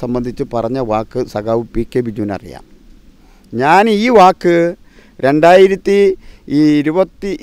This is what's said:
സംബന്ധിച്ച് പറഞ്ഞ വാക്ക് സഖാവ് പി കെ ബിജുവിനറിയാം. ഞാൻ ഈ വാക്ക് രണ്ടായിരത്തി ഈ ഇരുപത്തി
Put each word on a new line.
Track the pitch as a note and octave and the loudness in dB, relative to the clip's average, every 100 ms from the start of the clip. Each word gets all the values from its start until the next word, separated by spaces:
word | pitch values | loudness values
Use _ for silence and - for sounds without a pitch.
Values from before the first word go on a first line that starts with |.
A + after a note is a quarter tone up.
സംബന്ധിച്ച് | B2 B2 B2 G#2 C3+ A#2 | -6 -6 -6 -10 -8 -6
പറഞ്ഞ | A2+ C3+ A#2 | -6 -6 -4
വാക്ക് | G#2+ A2 B2+ - | -6 -6 -8 -8
സഖാവ് | G#2+ A2 A#2 A2+ A#2 | -8 -4 -6 -4 -8
പി | A2+ | -6
കെ | B2+ A#2 | -4 -6
ബിജുവിനറിയാം. | G#2 G#2 F#2 F2 - - _ _ - _ _ _ _ - A2+ | -6 -8 -8 -14 -20 -20 _ _ -20 _ _ _ _ -12 -4
ഞാൻ | C#3 F#3 A3+ G3+ | 2 2 2 0
ഈ | A#3+ A3 | 2 4
വാക്ക് | F#3 F3+ F3 E3+ E3+ G3 - _ _ - B2+ | 4 4 0 0 0 -6 -18 _ _ -4 -2
രണ്ടായിരത്തി | D3+ E3 F#3 F#3+ F#3+ G3 G3+ G3 - - - - C#3+ | 2 4 6 4 2 -2 2 2 -2 -10 -20 -6 0
ഈ | D3+ D3 | 2 0
ഇരുപത്തി | D3 E3+ F#3 - G3 F3 | -2 -2 -4 -6 -10 -10